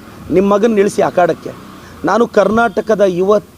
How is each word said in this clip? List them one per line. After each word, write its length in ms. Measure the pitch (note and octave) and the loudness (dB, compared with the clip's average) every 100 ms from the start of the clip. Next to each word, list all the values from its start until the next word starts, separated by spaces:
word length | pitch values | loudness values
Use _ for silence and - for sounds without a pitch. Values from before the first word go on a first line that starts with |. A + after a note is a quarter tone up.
| - - - | -14 -18 -2
ನಿಮ್ಮ 220 | E3 G3 | 0 2
ಮಗನ 180 | G3+ A#3 | 2 2
ನಿಲ್ಲಿಸಿ 300 | G#3 G3+ G3+ | 2 0 0
ಅಖಾಡಕ್ಕೆ. 500 | D#3+ F3+ F3 - - - - - - - - | -2 0 0 -2 -8 -16 -20 -20 -20 -8 -2
ನಾನು 220 | G#3+ A#3+ | 0 0
ಕರ್ನಾಟಕದ 760 | G#3 F#3+ A3 A#3 A3+ A3 G3+ | 2 2 2 0 -2 -2 0
ಯುವ 380 | G3 F3 F#3+ G#3 - | 0 0 0 0 -2